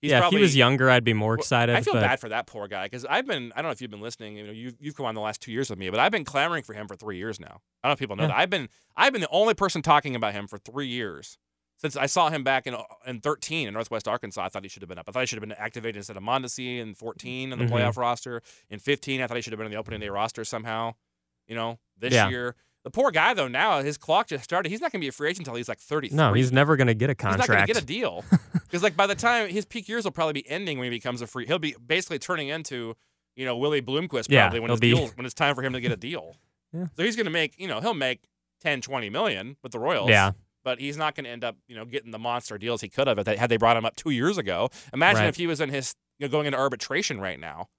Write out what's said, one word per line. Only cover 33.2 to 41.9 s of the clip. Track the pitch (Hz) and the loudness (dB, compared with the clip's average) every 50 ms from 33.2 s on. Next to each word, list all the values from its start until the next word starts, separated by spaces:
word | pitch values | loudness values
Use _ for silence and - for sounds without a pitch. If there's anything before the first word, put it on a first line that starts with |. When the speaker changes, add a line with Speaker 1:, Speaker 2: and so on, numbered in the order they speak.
| _ _ _ | _ _ _
Speaker 1:
you | - 131 | -8 -4
know, | 131 123 | -4 -2
Willie | 120 131 147 151 143 123 | 0 0 0 0 0 0
Bloomquist | 107 131 147 175 180 - 127 110 - | 0 -2 -2 -2 -2 -2 -4 0 4
Speaker 2:
Yeah, | 139 131 107 | 6 6 8
Speaker 1:
probably | 92 87 117 | 6 4 0
when | 113 117 | 0 0
Speaker 2:
he'll | 120 | 2
Speaker 1:
his | 113 | 4
Speaker 2:
be | 110 120 120 | 6 6 6
Speaker 1:
deal, | - - - - | 6 4 0 -4
when | - 123 | -8 -10
it's | 127 - | -10 -2
time | - 156 143 143 | 0 2 2 2
for | 123 127 | 0 -2
him | 135 127 | -2 -2
to | 127 | -2
get | 120 123 120 | -2 -2 -2
a | |
deal. | 101 101 123 170 151 82 82 - _ | -2 -4 -8 -8 -8 -10 -12 -20 _
Speaker 2:
<laughs> | _ _ _ _ _ _ - | _ _ _ _ _ _ -10
Yeah. | 165 180 170 _ | -8 -8 -8 _
Speaker 1:
So | - 170 | -2 0
he's | 226 226 | 0 0
gonna | 226 226 180 | 0 -2 -2
make, | 156 170 160 151 _ _ | 0 0 -2 -2 _ _
you | 185 190 | -8 -6
know, | 135 107 | -6 -2
he'll | 143 226 226 | -2 -2 -2
make | 160 139 127 127 120 _ _ _ _ _ _ _ _ | 0 -2 -2 -2 -4 _ _ _ _ _ _ _ _
ten, | _ 160 147 131 | _ -2 -2 -2
twenty | 120 - 135 131 117 101 | -4 -6 -6 -4 -4 -4
million | 104 143 208 214 131 95 95 120 139 _ _ | -2 -2 0 0 -2 -4 -6 -10 -14 _ _
with | 110 - | -12 -8
the | 120 | -4
Royals. | 113 147 180 131 98 - | -2 0 0 2 4 6
Speaker 2:
Yeah. | 110 101 98 98 95 - _ _ _ _ _ | 6 8 6 6 2 -2 _ _ _ _ _
Speaker 1:
But | 131 127 120 | -4 -4 -4
he's | 135 143 143 | -4 -8 -4
not | 147 156 151 151 | -2 -2 -4 -4
gonna | - 143 120 | -4 -10 -10
end | 120 120 113 | -10 -8 -8
up, | 120 107 _ _ _ | -8 -8 _ _ _
you | 123 | -16
know, | 113 113 | -16 -14
getting | 120 | -8